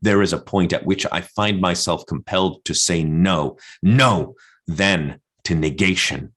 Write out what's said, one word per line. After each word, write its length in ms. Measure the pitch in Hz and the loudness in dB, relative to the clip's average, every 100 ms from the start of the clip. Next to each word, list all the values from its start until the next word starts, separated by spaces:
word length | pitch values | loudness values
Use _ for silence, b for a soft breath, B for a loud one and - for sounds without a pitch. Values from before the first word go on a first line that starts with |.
there 200 | 107 101 | 2 2
is 100 | 98 | 2
a 60 | 82 | -2
point 340 | - 98 90 | -2 0 0
at 120 | - | 0
which 220 | - 95 - | -2 -2 -2
I 100 | - | -6
find 400 | 92 - 104 98 | -8 -2 -2 0
myself 460 | 92 87 - 82 - | 0 0 -2 -4 -4
compelled 580 | 76 - 92 92 92 | -10 -4 0 0 -2
to 100 | - | -8
say 280 | - - 85 | -4 0 0
no, 540 | 78 80 92 87 71 - B B | 0 2 2 2 -2 -6 B B
no, 520 | 92 120 131 98 76 - b b - | 2 4 4 2 -2 -10 b b -10
then 540 | 80 196 92 73 73 _ _ | 0 2 2 -2 -10 _ _
to 100 | - | -4
negation. 800 | 85 78 69 95 92 - 69 67 | -2 -2 0 0 2 -2 -4 -10